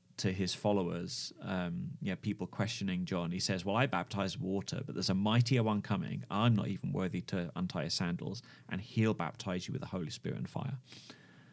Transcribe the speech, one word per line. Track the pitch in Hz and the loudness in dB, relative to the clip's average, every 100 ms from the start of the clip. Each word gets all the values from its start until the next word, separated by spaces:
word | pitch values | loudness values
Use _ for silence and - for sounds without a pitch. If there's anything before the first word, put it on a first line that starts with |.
| _ - | _ -2
to | 95 | 0
his | 92 90 - | 2 0 2
followers, | 107 101 87 85 90 - - - | 4 4 2 -2 -4 -6 -8 -8
um, | 95 92 87 87 92 - | -4 -2 0 -2 -4 -4
yeah, | 101 92 | -4 -2
people | 110 - 92 | -2 -2 -4
questioning | - 98 - 98 90 87 | -2 -2 0 -2 0 0
John. | 90 85 | 0 0
He | 90 | -2
says, | - 95 | 0 0
"Well, | 95 110 | 2 2
I | 135 | 2
baptize | 90 90 101 95 80 | 0 0 -2 -2 -2
water, | 92 98 - 90 - | -2 -2 -2 -6 -4
but | - | -2
there's | 95 | 2
a | |
mightier | 95 107 117 117 127 | 4 6 4 6 4
one | 110 104 | 4 2
coming. | - 98 - - - | 0 -2 0 -6 -2
I'm | 101 120 104 | 4 6 6
not | - | 4
even | 92 - | -2 -2
worthy | - 92 90 | 0 0 -2
to | - 95 85 - | -2 -2 -2 -2
untie | 90 90 | -2 -2
his | 76 | -2
sandals, | - 87 87 - 98 - - - | 0 0 0 -4 -6 -12 -18 -6
and | 92 | -6
he'll | 107 113 110 | -2 2 4
baptize | 104 80 - 98 90 - | 2 -2 -4 -4 -2 -2
you | |
with | - | -6
the | 82 | -4
Holy | 90 82 | -4 -4
Spirit | - - 62 | -6 -6 -4
and | - | -4
fire." | - - 131 - - - - - - - | -4 -4 -6 -10 -18 -18 -20 -20 -20 -20